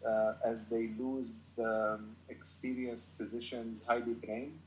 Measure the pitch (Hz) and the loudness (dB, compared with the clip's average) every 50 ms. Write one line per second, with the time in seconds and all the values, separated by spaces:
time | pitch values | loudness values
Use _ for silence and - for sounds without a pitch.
0 | - 117 110 110 110 110 113 - - 117 117 113 107 - 113 113 117 113 110 110 | 4 4 4 6 6 4 4 2 2 2 2 0 -2 0 2 2 2 2 0 -2
1 | 127 131 135 135 123 113 110 - - - - - 117 110 110 110 110 107 107 107 | -2 0 0 -2 -2 -4 -6 -12 -14 -12 -4 0 2 2 4 4 4 4 2 0
2 | 107 107 110 - - - 123 - - - - - - 127 127 123 127 123 117 113 | -4 -12 -14 -16 -14 -14 -14 -10 -8 -10 -8 -4 -2 -2 -2 0 -2 -2 -2 -4
3 | - - - - 110 101 107 120 120 - 127 120 113 113 113 104 - - 117 120 | -4 -6 -6 -6 -6 -4 -4 -4 -4 -2 -4 -4 -4 -4 -6 -6 2 4 4 4
4 | 120 120 117 113 - 110 107 117 135 147 160 160 - | 4 0 -2 -2 -2 -4 -4 -4 -4 -6 -10 -14 -18